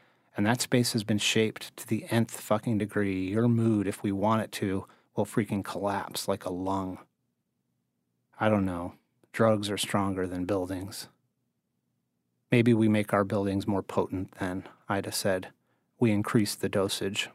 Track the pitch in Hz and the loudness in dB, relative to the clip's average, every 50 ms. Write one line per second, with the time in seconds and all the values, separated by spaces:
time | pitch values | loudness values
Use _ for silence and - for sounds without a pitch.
0 | _ _ _ _ _ _ - - 101 107 120 123 - - - 123 120 - - 123 | _ _ _ _ _ _ -4 0 2 2 2 2 0 2 2 2 2 2 0 -2
1 | 101 - 113 104 - - - 113 110 107 - - - - - - - - 110 107 | 0 0 0 0 2 2 2 2 2 0 0 -6 -14 -16 -14 -14 -8 -4 -4 -4
2 | - - 117 117 113 - - - - - 107 107 - 127 117 101 107 101 - 104 | -2 0 0 0 0 0 -4 -8 -4 -2 -2 0 0 0 0 0 0 -2 -2 -2
3 | 104 98 95 95 92 92 101 113 117 120 120 113 113 113 110 104 98 95 107 - | -2 0 0 -2 -2 -2 0 2 4 4 4 4 4 4 2 2 2 0 -2 -4
4 | - 107 98 98 95 107 110 110 104 - - - - 101 95 95 90 - _ _ | -2 -2 -2 0 2 2 2 2 0 -2 -6 -4 -4 -2 -2 -4 -6 -8 _ _
5 | _ _ _ - 104 - - - 107 - 104 101 95 - - 90 95 101 101 101 | _ _ _ -4 -4 -2 -2 -2 -2 -2 -2 -4 -4 -4 -6 -4 -4 -2 -2 -4
6 | 92 - - - - - 98 95 - 92 92 87 92 95 95 98 95 92 90 - | -4 -6 -8 -8 -4 -4 -4 -4 -4 -6 -6 -4 -4 -2 -2 -2 -4 -6 -8 -10
7 | - _ _ _ _ _ _ _ _ _ _ _ _ _ _ _ _ _ _ _ | -14 _ _ _ _ _ _ _ _ _ _ _ _ _ _ _ _ _ _ _
8 | _ _ _ _ _ _ _ - 110 110 107 104 95 95 90 85 87 90 - - | _ _ _ _ _ _ _ 0 2 4 4 4 2 0 -2 -4 -6 -8 -10 -14
9 | _ _ _ _ _ _ - - 117 113 110 104 104 101 104 92 - - - 104 | _ _ _ _ _ _ 0 2 4 4 4 2 0 -2 -4 -4 -2 -2 0 0
10 | 98 98 98 95 92 87 90 90 90 90 104 98 90 90 95 90 90 98 104 - | 0 0 -2 -2 -4 -4 -4 -4 -2 -2 -2 -2 -2 -4 -6 -6 -8 -8 -10 -12
11 | - - _ _ _ _ _ _ _ _ _ _ _ _ _ _ _ _ _ _ | -16 -16 _ _ _ _ _ _ _ _ _ _ _ _ _ _ _ _ _ _
12 | _ _ _ _ _ _ _ _ _ - - 123 117 120 120 107 110 110 107 107 | _ _ _ _ _ _ _ _ _ 2 4 6 6 6 6 6 6 4 4 4
13 | 104 - - 101 101 98 110 104 101 101 95 98 95 - 98 95 92 - - - | 2 2 2 2 2 2 0 0 0 0 0 -2 -2 -2 -2 -2 -4 -2 -2 -2
14 | 95 - - 92 95 - - - 101 92 92 95 95 - - _ _ - 104 98 | -2 0 -2 -6 -6 -8 -8 -6 -6 -6 -6 -6 -10 -12 -16 _ _ -4 -2 -2
15 | 98 - - - - 104 92 92 95 - - _ _ _ _ _ _ _ _ - | -2 -4 -4 -2 0 0 0 0 -2 -8 -16 _ _ _ _ _ _ _ _ 2
16 | 127 113 107 101 104 - - 120 104 101 - - - 98 98 104 95 98 - - | 2 4 4 2 2 2 2 2 2 2 -2 -4 -4 -2 0 0 0 0 -2 -4
17 | 110 98 101 - - - - | -4 -4 -4 -4 -6 -6 -8